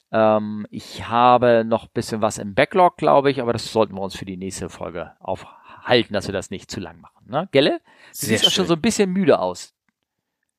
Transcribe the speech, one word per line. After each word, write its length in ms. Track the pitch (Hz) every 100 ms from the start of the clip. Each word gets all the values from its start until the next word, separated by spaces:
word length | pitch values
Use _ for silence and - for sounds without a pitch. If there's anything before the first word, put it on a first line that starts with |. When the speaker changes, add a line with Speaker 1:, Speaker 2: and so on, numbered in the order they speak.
| _
Speaker 1:
Ähm, 540 | 113 110 107 107 107 104
ich 380 | - - - -
habe 560 | 117 123 123 123 117 113
noch 180 | 113
ein 60 | -
bisschen 260 | 120 - 110
was 160 | 107 107
im 180 | 104
Backlog, 440 | 101 151 185 175 -
glaub 260 | 151 143
ich, 160 | 139 135
aber 140 | 117
das 180 | 113 -
sollten 220 | 113 104
wir 80 | 98
uns 120 | 98
für 120 | - 98
die 100 | 90
nächste 320 | 95 - 90
Folge 440 | - 87 85 80 _
aufhalten, 920 | - 92 - - - - - 123 107
dass 160 | 101 95
wir 60 |
das 160 | 98 -
nicht 200 | 92 -
zu 80 | -
lang 220 | 82 85
machen. 240 | - _ 95
Ne? 220 | 131 190
Gelle? 280 | 135 165 339
Du 60 | _ _ -
Speaker 2:
Sehr 160 | - -
Speaker 1:
siehst 180 | 110 -
auch 40 |
schon 140 | -
Speaker 2:
schön. 40 | -
Speaker 1:
so 60 |
ein 80 | 170
bisschen 280 | 226 - 196
müde 280 | 185 160 90
aus. 340 | 92 90 - _ _ _ _ _ _ _ _